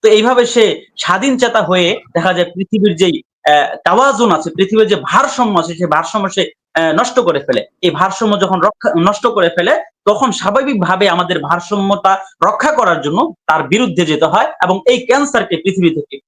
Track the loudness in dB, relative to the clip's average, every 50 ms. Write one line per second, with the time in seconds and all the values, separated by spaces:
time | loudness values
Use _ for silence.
0 | 4 4 4 4 4 2 2 2 0 2 2 2 2 2 0 -4 -10 _ _ -10
1 | -4 -2 -2 0 0 -2 0 0 0 0 0 0 0 2 0 2 2 0 -2 -4
2 | -8 -6 _ -2 0 0 0 0 -2 -2 -2 -8 -8 -4 -2 0 2 0 2 2
3 | 0 0 0 -2 -8 _ _ _ _ 2 4 4 2 0 -6 -4 -2 0 2 4
4 | 2 2 2 2 2 2 2 0 -2 -6 -2 -2 -2 0 2 2 2 2 2 -2
5 | -2 0 0 0 0 0 -2 -2 -2 2 2 0 0 0 -4 -4 -2 0 0 0
6 | -2 -2 -4 -4 -4 -4 -2 -2 -4 -4 -6 _ _ _ _ -2 0 0 0 0
7 | -2 0 0 0 0 2 0 -2 -2 -2 -2 -2 -2 -6 _ _ -2 -2 0 0
8 | -2 -2 -2 -2 0 0 0 0 0 -2 0 0 0 0 -2 _ -4 -2 0 2
9 | 2 2 0 0 -2 -2 0 2 0 0 0 0 0 0 0 0 -2 -10 _ _
10 | _ 0 0 2 0 -2 -2 -2 -4 -2 -2 0 -2 0 -2 -2 0 0 0 0
11 | 2 0 0 0 -2 -2 -4 -6 -2 -2 -4 -4 -2 -6 -4 -2 0 0 -2 0
12 | 2 0 0 0 -4 -16 _ _ 0 0 0 0 0 0 0 2 2 0 0 0
13 | -2 -4 -2 0 -2 -2 -4 _ _ 0 0 0 0 0 0 0 0 0 0 -2
14 | 0 0 0 0 0 2 2 0 0 -2 -2 -2 -2 0 0 0 2 0 0 0
15 | 0 0 0 0 0 0 -2 -2 -2 -2 -6 -2 -2 -2 -2 2 0 0 0 0
16 | -8 _ -14 -18 _